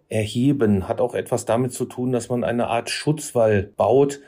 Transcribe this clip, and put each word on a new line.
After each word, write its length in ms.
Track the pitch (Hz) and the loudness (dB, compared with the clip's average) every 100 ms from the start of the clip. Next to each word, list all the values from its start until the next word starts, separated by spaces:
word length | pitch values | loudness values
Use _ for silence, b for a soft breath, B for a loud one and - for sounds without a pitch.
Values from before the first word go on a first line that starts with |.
| - | -6
erheben, 800 | 110 107 123 131 143 110 98 87 | -4 -2 0 2 2 2 2 0
hat 140 | 113 | -2
auch 140 | 123 | -2
etwas 300 | - 92 127 | -2 -4 -4
damit 280 | - 117 127 | 0 0 0
zu 140 | - 123 | -4 -8
tun, 260 | - 127 | -4 -2
dass 160 | 127 113 | -2 -2
man 160 | 123 | -2
eine 240 | 82 117 117 | -2 -2 0
Art 200 | 117 - | -2 -4
Schutzwall 840 | - - 151 - 120 110 104 92 - | -4 -2 -2 -2 2 4 2 0 0
baut, 440 | 98 127 139 - | 2 4 4 0